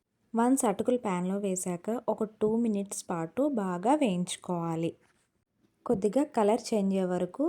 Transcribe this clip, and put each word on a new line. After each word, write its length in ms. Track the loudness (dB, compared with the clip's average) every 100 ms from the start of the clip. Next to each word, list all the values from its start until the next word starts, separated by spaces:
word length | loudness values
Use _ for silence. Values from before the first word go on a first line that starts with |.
| _ _ _
వన్స్ 300 | 0 2 4 2
అటుకులు 340 | 0 0 0
ప్యాన్‌లో 380 | 0 -2 -2 -2
వేశాక 500 | -2 -2 -4 -4 -4 -4 -2
ఒక 160 | -4 -4 -2
టూ 140 | 0 2
మినిట్స్ 460 | 2 0 -2 -8 -6
పాటు 340 | -4 -4 0 0 0
బాగా 380 | -2 0 2 4
వేయించుకోవాలి. 960 | 2 0 -2 -6 -6 -4 -2 -2 -4 -6 _ _ _ _ _ _ _ _ -2
కొద్దిగా 360 | 0 0 0 0
కలర్ 360 | 2 2 2
చేంజ్ 320 | 0 0 2
అయ్యే 120 | 0 0
వరకు 380 | 0 -2 -2